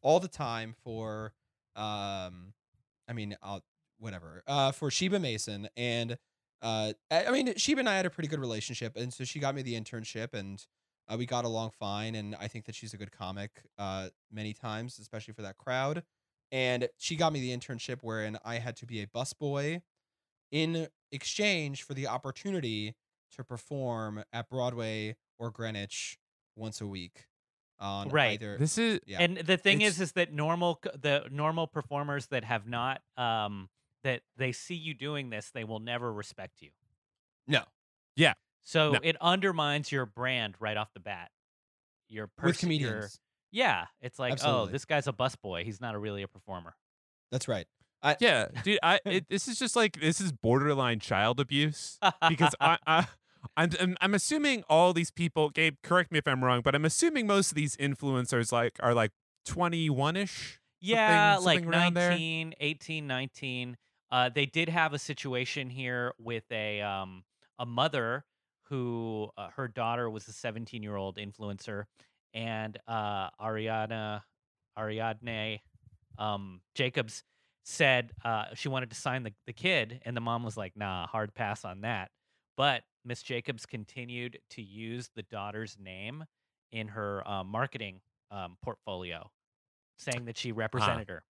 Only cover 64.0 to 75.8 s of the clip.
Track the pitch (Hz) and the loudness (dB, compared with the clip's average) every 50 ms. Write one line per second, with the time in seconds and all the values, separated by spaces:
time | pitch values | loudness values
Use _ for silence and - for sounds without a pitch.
64 | _ _ 127 127 127 127 120 147 143 123 - 160 170 165 165 170 160 160 143 139 | _ _ 2 4 4 4 4 2 0 2 2 0 0 2 4 4 4 4 2 -2
65 | - - 147 - - 143 127 123 127 127 - 147 135 127 123 131 131 123 123 123 | -4 -4 -6 -6 -4 -4 -2 -2 -2 -2 -4 -6 -6 -6 -6 -6 -4 -2 -2 0
66 | 123 123 - _ 113 113 120 113 107 _ 120 110 107 107 104 104 104 101 98 98 | -2 -2 -4 _ -6 -6 -6 -6 -4 _ -4 -2 -2 -2 -2 -2 -2 -2 -2 -2
67 | 95 95 92 92 92 _ _ _ _ _ _ - 123 120 117 120 135 160 139 139 | -4 -6 -10 -16 -20 _ _ _ _ _ _ -8 -8 -4 2 2 2 2 2 0
68 | 117 113 120 139 147 _ _ _ _ _ _ _ _ _ 143 135 123 120 120 117 | 0 0 -2 -4 -6 _ _ _ _ _ _ _ _ _ -6 -4 -2 -2 -2 -4
69 | 117 113 110 107 107 104 - - 101 87 - - 135 120 107 131 117 113 117 120 | -4 -4 -4 -4 -6 -6 -8 -12 -12 -12 -8 -8 -8 -8 -4 -2 -2 0 0 0
70 | 123 117 110 110 101 - 110 - - 120 107 113 117 104 - 117 104 104 104 101 | -2 -4 -4 -6 -10 -12 -18 -8 -8 -6 -6 -6 -10 -10 -10 -10 -8 -6 -4 -4
71 | 98 98 92 104 104 101 101 - 110 104 101 95 - - 107 101 104 - _ _ | -4 -4 -6 -8 -10 -12 -10 -10 -8 -8 -8 -8 -8 -8 -8 -8 -8 -10 _ _
72 | - _ _ _ _ _ _ 113 113 113 113 110 110 107 104 - _ - 113 113 | -20 _ _ _ _ _ _ -6 -4 -4 -4 -4 -4 -6 -8 -12 _ -4 -2 -2
73 | 107 104 104 98 95 87 - _ 104 110 110 110 110 110 110 110 110 107 117 113 | -2 -2 -2 -2 -4 -4 -6 _ -6 -4 -4 -2 -2 -2 0 -2 -2 -2 -4 -4
74 | 107 107 107 104 - _ _ _ _ _ _ _ _ _ _ 104 110 110 107 110 | -4 -4 -6 -8 -10 _ _ _ _ _ _ _ _ _ _ -6 -6 -4 -4 -2
75 | 110 113 110 107 117 117 113 110 107 110 110 104 _ _ _ _ | -2 -2 -4 -4 -6 -6 -4 -4 -4 -4 -6 -8 _ _ _ _